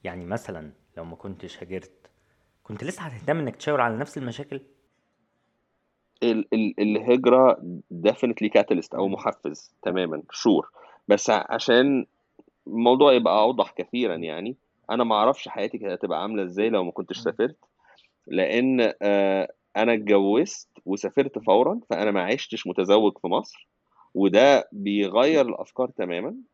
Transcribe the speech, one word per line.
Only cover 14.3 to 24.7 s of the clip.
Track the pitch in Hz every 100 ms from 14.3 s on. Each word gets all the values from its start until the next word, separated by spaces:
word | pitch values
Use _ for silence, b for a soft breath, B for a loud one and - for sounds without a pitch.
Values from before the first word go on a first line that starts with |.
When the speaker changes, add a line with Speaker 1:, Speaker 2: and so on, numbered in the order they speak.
| 78 104 135 _ _ -
Speaker 2:
أنا | 120
ما | 117 107
أعرفش | 110 139 -
حياتي | - 101 -
كانت | 98
هتبقى | 90 98 80
عاملة | 101 110
إزاي | 92 90 110
لو | 107
ما | 90
كنتش | - - -
Speaker 1:
مم. |
Speaker 2:
سافرت، | 113 - 123 156 _ _ b b b _ -
لأن، | 90 92 117 131 131 113 -
آه، | 101 101 98 98 - - _ -
أنا | 113
اتجوزت | 113 104 101 98 110 165 - - - -
وسافرت | 98 98 - 139 -
فورًا، | - 98 131 226 -
فأنا | 87 104
ما | 101
عشتش | 90 123 - 110 98
متزوج | 92 92 104 107 -
في | 87
مصر، | 104 - - _ _ _ b b
وده | - 98 95 135 139 -